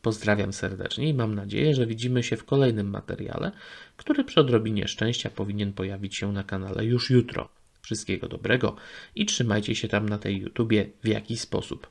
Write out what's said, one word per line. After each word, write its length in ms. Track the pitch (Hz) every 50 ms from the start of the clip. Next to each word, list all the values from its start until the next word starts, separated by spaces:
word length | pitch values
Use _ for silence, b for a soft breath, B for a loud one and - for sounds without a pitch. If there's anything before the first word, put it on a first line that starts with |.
Pozdrawiam 500 | - 117 110 - - 107 104 104 101 98
serdecznie 560 | 98 - - 95 98 95 95 95 - - 135 156
i 60 | 151
mam 200 | 127 117 110 107
nadzieję, 400 | 101 98 101 104 - 147 156 147
że 120 | 131 120
widzimy 360 | 113 113 110 120 123 127 123
się 140 | 120 - 117
w 80 | - -
kolejnym 460 | - 139 139 139 123 117 107 101 98
materiale, 600 | 101 98 - - 90 - 98 - - - - 196 208 B B B B B B B B
który 280 | - - - 294 285 262
przy 160 | - - 165
odrobinie 480 | 147 131 120 113 113 110 110 101 101 104
szczęścia 420 | - - 107 113 120 - - 113
powinien 420 | - - 101 101 101 104 104 101
pojawić 440 | 98 - 95 95 98 98 101 98 -
się 160 | - 101 101
na 120 | 101 98 95
kanale 400 | - 101 95 95 98 98 - 107
już 260 | 113 123 120 - -
jutro. 380 | 127 123 120 123 135 - - - _ _ _ _ _ _
Wszystkiego 460 | - - 113 107 - - 95 - - -
dobrego 480 | - - - - 117 127 123 - B B B B B B B B B
i 120 | - 214
trzymajcie 480 | 208 - - 123 113 104 107 104 - 113
się 140 | - - 104
tam 200 | - 104 104 104
na 100 | 104 104
tej 180 | - 101 101
YouTubie 540 | 98 98 - - - 120 110 113 107 95 - - _
w 60 | - 110
jakiś 320 | 107 107 - - 117 113
sposób. 460 | - - - 101 - - - - - -